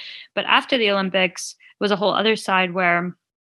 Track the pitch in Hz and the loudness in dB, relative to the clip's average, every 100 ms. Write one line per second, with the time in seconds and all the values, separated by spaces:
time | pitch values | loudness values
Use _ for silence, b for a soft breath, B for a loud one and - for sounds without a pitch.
0 | B B B - - 247 - 262 208 196 | B B B -6 0 0 2 0 2 0
1 | 190 190 180 - - - b b 208 190 | 0 0 0 -2 -14 -14 b b -2 0
2 | 202 - 208 220 - 190 185 180 180 175 | 2 2 2 0 0 0 0 0 2 2
3 | 180 - _ _ _ _ | -2 -8 _ _ _ _